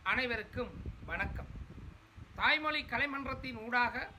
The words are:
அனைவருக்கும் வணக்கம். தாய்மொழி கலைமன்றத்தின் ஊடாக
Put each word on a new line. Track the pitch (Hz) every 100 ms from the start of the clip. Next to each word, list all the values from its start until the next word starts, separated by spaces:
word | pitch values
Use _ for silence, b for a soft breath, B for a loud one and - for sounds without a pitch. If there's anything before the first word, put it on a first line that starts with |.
அனைவருக்கும் | - 220 254 233 202 - 247 - - - -
வணக்கம். | 170 196 - - - - - - - - - - -
தாய்மொழி | 220 302 302 302
கலைமன்றத்தின் | 285 240 285 277 269 262 269 233 220
ஊடாக | 240 240 226 -